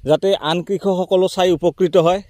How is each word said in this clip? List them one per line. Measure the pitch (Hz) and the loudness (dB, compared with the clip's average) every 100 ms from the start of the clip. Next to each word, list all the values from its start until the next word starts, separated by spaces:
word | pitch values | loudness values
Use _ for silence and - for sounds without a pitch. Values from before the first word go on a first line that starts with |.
| 135 | 0
যাতে | 151 196 196 151 | 0 2 -2 -2
আন | 170 165 | -4 -4
কৃষকসকলো | 196 196 180 185 185 185 | -4 -2 -2 0 0 0
চাই | - 185 165 | 0 0 2
উপকৃত | 170 - 185 180 160 | 0 0 0 2 2
হয়। | 190 | 0